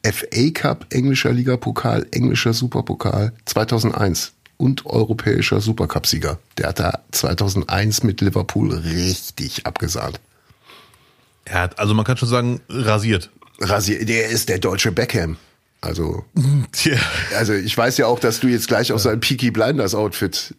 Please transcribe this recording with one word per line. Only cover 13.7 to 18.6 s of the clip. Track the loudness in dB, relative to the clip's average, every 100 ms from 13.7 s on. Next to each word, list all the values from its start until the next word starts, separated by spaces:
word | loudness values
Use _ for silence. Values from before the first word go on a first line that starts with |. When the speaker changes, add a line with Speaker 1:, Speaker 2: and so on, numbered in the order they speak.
| 0 0 -2 0
Speaker 1:
der | 0 0
ist | 0 0
der | 0
deutsche | 0 0 0
Beckham. | 0 0 0 -2 -4 _ _ _ _
Also, | -6 -4 -4 -4 -6
Speaker 2:
<laughs> | 0 2 2 0
Tja. | 0 0 2 0 -2 -4 -2
Speaker 1:
also | 0
ich | 0 -2 0
weiß | 0 2
ja | 2
auch, | 2
dass | 0 2
du | 2
jetzt | 2